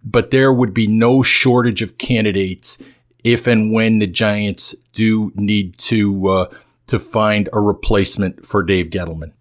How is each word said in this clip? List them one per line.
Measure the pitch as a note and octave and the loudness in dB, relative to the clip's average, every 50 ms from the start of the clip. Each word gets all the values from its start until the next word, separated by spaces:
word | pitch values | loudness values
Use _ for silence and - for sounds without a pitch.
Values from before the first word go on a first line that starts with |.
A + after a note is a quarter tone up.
| _ | _
but | - - A#2+ A2 - | 0 0 0 0 2
there | - C3 C3+ C3+ | 2 4 4 4
would | C3 B2 B2+ G#2+ | 4 4 2 0
be | F#2+ A#2 A2 | 0 0 0
no | G#2 G#2+ A2 A2+ A#2+ C3 C3+ | 2 2 2 4 4 4 4
shortage | B2+ - - - - C3 A#2+ B2 A#2 A#2+ G#2+ - | 2 2 0 0 2 2 2 4 2 2 -2 -2
of | A2 G2 - _ | -6 -10 -10 _
candidates | - - B2+ A2+ G#2+ G#2+ F#2+ G2 G2 F#2 F#2 - - - - - - - _ _ _ _ _ _ - | -4 -2 0 0 0 0 0 0 -2 -4 -6 -8 -8 -8 -8 -8 -14 -20 _ _ _ _ _ _ 0
if | A#2 A#2+ A#2 A#2+ | 0 0 2 2
and | B2 A#2 A2 G#2+ A2 | 2 2 2 2 2
when | A2 A2 A2+ A2+ A2 G#2+ | 0 0 2 2 2 2
the | G#2 | 0
Giants | F#2+ E2+ - A2+ G#2+ G#2 G#2 G#2 G#2 F#2+ - - - - _ _ _ | 0 -2 -2 0 0 0 0 -2 -4 -4 -6 -8 -8 -8 _ _ _
do | _ - A2+ A2 A2 A2 G#2+ G2 - | _ -2 0 2 2 0 -2 -4 -4
need | G2+ G2+ G2+ G#2 G#2 G2 F#2 F2+ - | -4 -2 0 0 0 -2 -4 -8 -10
to, | - - A#2+ A2 G#2 G2+ G2 F#2+ F#2 F#2+ | -4 -2 0 0 0 0 0 0 0 0
uh, | F#2+ F#2+ F2+ - - - _ _ _ _ _ | 0 0 -2 -4 -8 -20 _ _ _ _ _
to | - - A2 | -6 -6 -6
find | - - - A2+ G#2+ G#2+ G#2+ G#2 G2+ - | -6 -4 -2 0 0 2 2 0 -2 -2
a | - G#2+ | -2 0
replacement | G#2 G#2 G2 - - - A2+ G2+ G2 - - - G2+ F#2 F2 - - | 0 0 -2 -2 -2 0 0 2 0 0 -2 -4 -4 -6 -6 -10 -16
for | - - G#2 | -4 -4 -4
Dave | F#2 E2+ G2 F#2 F2 D#2+ | 0 0 0 -2 -2 -4
Gettleman. | - F#2+ F2 E2 E2 D#2+ D#2+ E2 _ _ | -6 -6 -6 -6 -10 -12 -12 -14 _ _